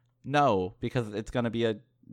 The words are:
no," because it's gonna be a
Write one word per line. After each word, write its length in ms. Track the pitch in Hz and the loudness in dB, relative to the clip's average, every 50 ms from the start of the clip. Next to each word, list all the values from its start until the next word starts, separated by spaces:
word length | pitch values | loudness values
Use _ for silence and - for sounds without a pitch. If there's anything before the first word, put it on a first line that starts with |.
| _ _ _ _ - | _ _ _ _ -8
no," 500 | 127 143 147 143 127 104 92 92 92 - _ | -2 2 2 4 4 4 2 0 -2 -6 _
because 320 | 127 117 - 127 113 104 104 | -8 -2 -2 -2 -2 -2 -4
it's 180 | 107 110 - | -6 -6 -4
gonna 180 | - 127 117 117 | -4 -2 -2 -2
be 140 | 107 117 117 | 0 0 0
a 140 | 113 110 - - _ _ _ _ - | 0 0 -2 -8 _ _ _ _ -20